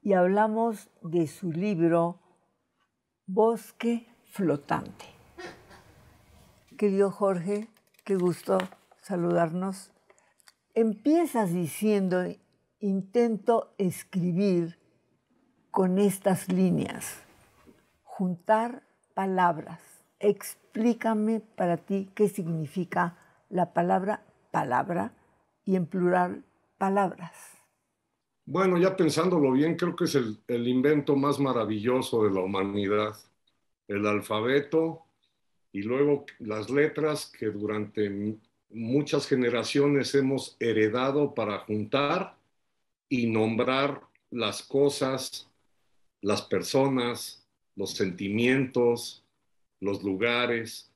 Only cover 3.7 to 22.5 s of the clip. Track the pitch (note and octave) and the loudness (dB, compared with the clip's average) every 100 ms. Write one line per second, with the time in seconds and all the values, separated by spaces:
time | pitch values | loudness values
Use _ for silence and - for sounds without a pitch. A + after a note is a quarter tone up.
3.7 | _ A#3 A#3 - _ _ - F3+ D3 - | _ -2 -2 -6 _ _ -4 0 0 -2
4.7 | - - - - - _ - F4+ - - | -6 -6 -16 -20 -20 _ -18 -16 -18 -20
5.7 | - - - - _ _ - - _ _ | -20 -20 -20 -20 _ _ -20 -20 _ _
6.7 | - G#3 G3 G3 F#3+ G3+ F#3 E3+ G#3 A3 | -2 0 2 0 2 -2 0 -2 -4 -6
7.7 | _ _ _ - G3 F3+ E3+ - F#3+ F#3 | _ _ _ -4 0 0 -2 0 -2 -2
8.7 | - _ _ - F3+ E3+ F3 E3 F3 F#3+ | -12 _ _ -8 -4 0 2 0 -2 -6
9.7 | F#3+ - _ _ _ _ _ _ _ _ | -8 -14 _ _ _ _ _ _ _ _
10.7 | - A3+ G#3 C#4+ D#4+ E4 A#3+ G3+ F3 E3 | 0 0 0 2 2 2 0 0 0 -2
11.7 | - G#3+ G#3 F#3 F3+ F3 F3+ _ _ _ | -2 0 2 2 0 -2 -8 _ _ _
12.7 | _ G3+ G3 F#3+ A#3 A#3 G#3+ - A3+ - | _ -2 -2 -2 0 2 0 2 2 0
13.7 | _ F#3 - - F#3+ F3 E3+ G3+ F3+ E3 | _ -2 -2 -6 -2 -2 0 2 2 0
14.7 | - _ _ _ _ _ _ _ _ _ | -8 _ _ _ _ _ _ _ _ _
15.7 | - F#3 F#3 G3+ F#3+ G3+ F3 - F3+ F#3 | 0 2 4 2 2 0 0 0 2 2
16.7 | E3+ - - - - - _ _ _ - | 2 -2 -8 -12 -14 -20 _ _ _ -20
17.7 | _ _ _ _ - F#3 F3 - A3 A#3 | _ _ _ _ -6 -4 -4 0 2 2
18.7 | B3 _ _ _ - F#3+ F#3 F3+ D#3 D#3 | -8 _ _ _ -6 -2 2 2 2 -6
19.7 | E3+ - _ _ _ G#3 G3+ - - _ | -16 -20 _ _ _ 0 0 -4 -16 _
20.7 | A#3 A3+ A#3 A3+ G#3+ G#3+ A3+ - - F3+ | 0 0 2 0 0 0 -2 -4 -4 0
21.7 | E3+ - G3 F#3+ - G#3 G3+ E3 | 0 -2 -4 -4 0 0 0 -4